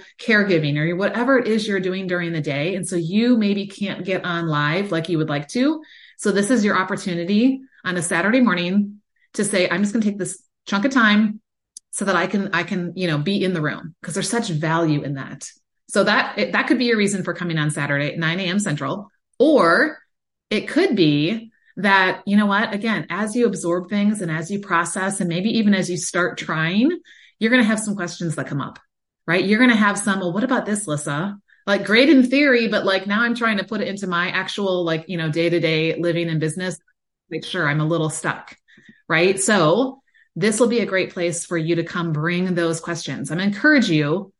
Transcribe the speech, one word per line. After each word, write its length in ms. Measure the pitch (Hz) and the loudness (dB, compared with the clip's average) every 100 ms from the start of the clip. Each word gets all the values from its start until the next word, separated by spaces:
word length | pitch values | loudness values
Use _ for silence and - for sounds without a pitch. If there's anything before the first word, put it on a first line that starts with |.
| - - | -16 -10
caregiving, 580 | - 214 196 165 147 147 | 0 2 4 2 2 0
or 60 | |
you're, 120 | 160 175 | 0 0
whatever 400 | 202 208 240 262 | -2 0 2 2
it 120 | 214 | 2
is 180 | 220 214 | 0 0
you're 140 | 196 | -2
doing 260 | 180 190 190 | -2 -4 -2
during 260 | 175 170 | -2 -2
the 80 | 165 | -4
day. 360 | 147 139 160 214 | -4 -2 -2 -4
And 100 | 165 | -4
so 80 | |
you 420 | 175 160 208 240 233 | -4 0 2 4 4
maybe 300 | 202 202 196 | 2 0 -4
can't 380 | - 196 - | -6 -6 -6
get 200 | 180 185 | -4 -4
on 220 | 175 170 165 | -4 -4 -2
live 460 | 147 147 175 202 | 0 0 0 -2
like 160 | 165 160 | -4 -2
you 100 | 160 | -2
would 100 | 151 | -2
like 200 | 147 147 | -4 -4
to. 340 | 247 277 320 - - - - | 0 0 0 -8 -20 -20 -6
So 120 | 208 | -2
this 200 | 190 202 | 0 2
is 140 | 247 | 2
your 140 | 208 185 | 2 0
opportunity 800 | 190 196 196 170 170 208 262 269 - _ | -2 -4 -4 -4 0 2 2 2 -6 _
on 120 | 180 180 | -6 -4
a 60 | |
Saturday 380 | 165 175 196 262 | -2 0 2 4
morning 600 | 226 175 175 202 202 - _ _ _ | 4 2 0 0 0 -4 _ _ _
to 120 | - | -4
say, 240 | 202 196 180 | -2 0 0
"I'm 140 | 175 | 0
just 100 | 202 | 0
gonna 120 | 233 | 0
take 140 | 208 196 | 0 -2
this 220 | 170 - _ _ | -6 -10 _ _
chunk 200 | - 202 | -4 0
of 80 | 269 | 2
time 480 | 262 214 208 214 - _ _ _ - _ | 4 4 4 2 -2 _ _ _ -20 _
so 140 | - | -6
that 100 | 196 | 0
I 140 | 180 185 | 0 0
can, 220 | 202 190 | -2 -2
I 100 | - | -2
can, 300 | 165 185 175 | -2 -4 -4
you 140 | 170 175 | -4 -2
know, 100 | 147 | 0
be 240 | 151 202 | 0 0
in 100 | 190 | 0
the 100 | 170 | 0
room," 340 | 151 87 - - | -2 -6 -12 -16
'cause 140 | - | -8
there's 160 | 175 - | -6 -2
such 180 | 233 208 | -2 -2
value 540 | 156 160 165 165 147 | -2 0 0 2 0
in 120 | 139 | -2
that. 340 | 139 107 139 - - _ _ - | -8 -10 -14 -18 -20 _ _ -4
So 160 | 208 | 0
that, 480 | 196 233 - - 170 | 2 2 0 -2 -2
that 160 | 214 254 | 0 0
could 100 | 254 | 0
be 80 | 240 | 2
your 100 | 220 | 2
reason 280 | 202 196 | 2 0
for 100 | 180 | -4
coming 240 | 170 175 160 | -6 -4 -2
on 120 | 151 | -2
Saturday 420 | 151 143 143 147 | -2 -2 -2 -2
at 60 | - | -2
nine 200 | 160 175 | -4 -2
A 60 | |
M 160 | 180 196 | -2 -2
Central, 500 | 202 147 135 196 - _ _ - | -2 -2 -4 -6 -10 _ _ 0
or 580 | 277 269 170 185 302 - _ _ _ _ - | 4 6 6 4 2 -2 _ _ _ _ -4
it 180 | 214 208 | -4 -2
could 260 | 285 392 | 0 2
be 560 | 220 156 147 160 226 - _ _ - | 4 4 4 0 -2 -8 _ _ -2
that, 460 | 202 196 185 - - | 2 4 4 0 2
you 100 | 202 | 2
know 100 | 208 | 4
what, 260 | 196 226 | 2 0
again, 340 | 202 226 185 151 | -2 -2 -4 -4
as 240 | 175 214 | -4 -4
you 120 | 240 226 | 0 0
absorb 420 | 185 170 175 180 | 0 -2 -2 -2
things 340 | 208 208 208 | 0 0 0
and 80 | 170 | -2
as 200 | 160 165 | -4 -4
you 100 | 202 | -8
process, 600 | 202 170 170 196 190 196 | -2 -2 0 -2 -4 -2
and 80 | 175 | -2
maybe 300 | 170 214 226 | -2 0 2
even 160 | 208 | 4
as 160 | 190 175 | 2 2
you 60 | 175 | -4
start 420 | - 180 180 - | -4 -2 -2 -2
trying, 640 | - 160 160 196 285 339 - - - - | -6 -2 0 2 2 0 -8 -20 -20 -4
you're 120 | 220 | 2
gonna 140 | 254 | 4
have 160 | 214 214 | 4 0
some 160 | 214 196 | -2 -6
questions 400 | 175 - 170 156 | -6 -6 -6 -4
that 100 | 143 | -6
come 140 | 143 | -6
up, 180 | 123 - _ _ _ _ - | -8 -12 _ _ _ _ -2
right? 180 | 180 | 0
You're 140 | 190 214 | 2 4
gonna 180 | 254 214 | 4 6
have 220 | 208 202 | 4 2
some, 220 | 214 196 | 0 0
"Well, 120 | 180 | 0
what 120 | 185 | -2
about 200 | 247 247 | 0 -2
this, 220 | 196 208 - | -2 -4 -4
Lissa? 500 | 147 - 143 202 202 _ _ - | -4 -4 -4 -4 -8 _ _ -2
Like, 180 | 202 | -2
great 240 | 196 220 285 | 2 4 8
in 200 | 269 247 | 6 6
theory, 400 | 269 285 240 226 | 4 4 4 2
but, 180 | 208 196 | 0 0
like, 200 | 190 196 | 0 0
now 160 | 208 | 0
I'm 120 | 233 | 0
trying 240 | 240 226 202 | 0 0 0
to 60 | |
put 160 | 190 214 | -2 -4
it 80 | 202 | -6
into 180 | 196 185 | -6 -4
my 240 | 175 180 | -2 -2
actual, 540 | 185 190 - 196 180 | -2 -6 -4 -2 0
like, 220 | 170 160 - | 0 -2 -4
you 80 | 175 | -4
know, 140 | 160 | -2
day-to-day 720 | 156 165 170 160 156 160 156 | 0 2 2 0 0 0 0
living 280 | 170 170 170 | -2 -2 -2
and 120 | 160 | -2
business. 380 | 156 170 185 165 _ _ _ _ - | -2 -4 -6 -8 _ _ _ _ -12
Make 140 | 160 | -10
sure 240 | - 185 151 | -8 -4 0
I'm 120 | 151 | 0
a 60 | 156 | 0
little 240 | 165 156 | 0 -2
stuck," 460 | - 156 - - - _ _ - - - | -4 -6 -6 -10 -20 _ _ -20 -16 -2
right? 300 | 160 185 196 | 2 2 2
So 640 | - 208 156 202 269 - _ _ _ | 2 4 4 4 0 -4 _ _ _
this 260 | 170 208 220 | -2 0 2
will 80 | 233 | 2
be 120 | 233 | 2
a 60 | 190 | 0
great 240 | 190 - | -2 -2
place 340 | - 175 170 | -2 -4 -4
for 140 | - 170 | -6 -4
you 180 | 160 165 | -2 -2
to 80 | |
come 280 | 165 180 170 | -2 -4 -4
bring 420 | 151 165 175 185 | -2 -2 -2 -2
those 260 | 175 165 165 | 0 -2 -2
questions. 500 | - 160 - 131 - | -6 -8 -8 -8 -6
I'm 80 | 160 | -4
gonna 100 | 202 | -2
encourage 420 | 202 302 294 208 | 0 4 4 4
you 420 | 156 147 175 202 _ | 2 2 -2 -4 _